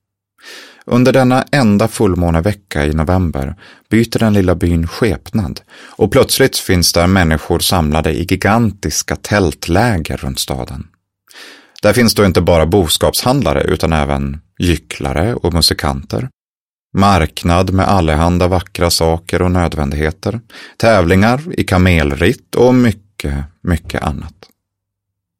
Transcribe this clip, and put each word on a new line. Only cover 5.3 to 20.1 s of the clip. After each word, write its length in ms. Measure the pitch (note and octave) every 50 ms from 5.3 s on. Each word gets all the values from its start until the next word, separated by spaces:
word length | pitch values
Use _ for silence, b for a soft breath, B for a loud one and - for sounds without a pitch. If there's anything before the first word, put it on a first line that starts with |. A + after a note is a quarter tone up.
| - A2+ G2 C2+ - - - B B B B
och 260 | B B B A2 G2
plötsligt 460 | - C3+ A2+ - - - C3 E3+ - -
finns 360 | - - F#2+ F2 E2+ - -
där 140 | F2 E2+ F2+
människor 520 | F#2+ G2 F2 D#2+ D#2+ D#2 - - F2 D#2+
samlade 540 | - - G2 F2+ D#2+ D2 D2+ D#2+ D#2+ E2+ D#2+
i 120 | - F2 -
gigantiska 840 | F#2 F2+ - G2 G#2+ A#2 A#2+ G#2 F#2 - - D#2+ - - - - D#2
tältläger 1000 | - - - G#2+ G#2 F#2+ D#2+ - - - - E2 F#2+ A#2 B2 G#2+ E2 D2 - C2+ -
runt 220 | - C2+ B1+ -
staden. 480 | - - C#2 C2 A#1+ - C2 C#2 - - _ _ _ _ _ _ _ B B B B B B B B B B B
Där 120 | B G#2 G#2
finns 220 | A#2+ A#2+ G#2+ -
då 100 | - G#2
inte 160 | F#2+ E2 F2+
bara 240 | E2+ F2 F2 E2 D#2+
boskapshandlare 960 | D#2+ F2+ G#2 E2+ D2 - - - D#2 - - - A#2+ C3+ C#3+ A#2 D#2+ C#2 -
utan 320 | - - D#2 - - D#2+ D#2+
även 460 | D#2 C#2+ C#2 C#2 C#2 C#2 C#2 C#2 D2 - _ _ -
gycklare 760 | F2+ F2 E2 - - - - - - C#2 C2+ D#2 F2+ A2+ B2
och 180 | - - F2 D#2+
musikanter, 760 | E2+ D2+ - F#2 - - D2 C2+ C2+ C#2 - - G#2+ B2 C3 _ _ _ _ _ _ _ _ _ _ _ _ - G2
marknad 760 | G2 G2+ G2 E2+ D#2+ D#2+ - - - F2 F2 F2+ F#2+ F#2+ F#2
med 140 | F#2+ F#2+ -
allehanda 600 | G2+ F#2+ E2 D#2+ D2+ D2+ E2 F2 F2+ F2 F2+ F2
vackra 420 | F#2 F2 - - - - E2+ E2
saker 520 | - - E2 E2 E2 E2 - - - F2
och 100 | F2+ F2+
nödvändigheter, 880 | F2+ F#2 E2+ D#2+ D#2+ D#2 D2 C#2 C#2+ D2 D2+ D#2